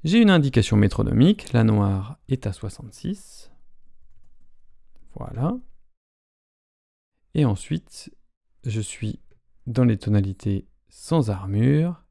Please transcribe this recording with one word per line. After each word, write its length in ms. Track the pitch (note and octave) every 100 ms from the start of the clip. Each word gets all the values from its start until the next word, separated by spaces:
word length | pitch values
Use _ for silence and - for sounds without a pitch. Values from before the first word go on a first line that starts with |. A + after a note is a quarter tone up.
J'ai 180 | D#3 A3+
une 80 | A3
indication 460 | F3+ C#3 A#2+ G2+ G#2
métronomique, 760 | G2+ - G#2 G#2+ D3+ G#3 -
la 100 | A#2+
noire 560 | A2 G#2+ G2+ G2 G#2 - -
est 180 | C3 G#2
à 60 |
soixante-six. 1000 | F#2+ G#2+ - G#2+ - - G3+ - - - - - - - - - - - - - - - - - - -
Voilà. 440 | - - - D3 B3 - - _ _ _ _ _ _ _ _ _ _ _ _ _ _ _
Et 120 | D#3 C3+
ensuite, 680 | G2 - D#3+ - - - _ _ _ _ _ B2+
je 160 | A2
suis 400 | G#2+ - G#2+ - - _ _ _ -
dans 200 | A#2+ B2
les 120 | G#2
tonalités 720 | - G#2 G2 F#2+ G2+ G2 - _ _
sans 400 | - - D#3+ G#2+
armure. 760 | F#2 G2 G2+ B2 D3 E3+ E3+ _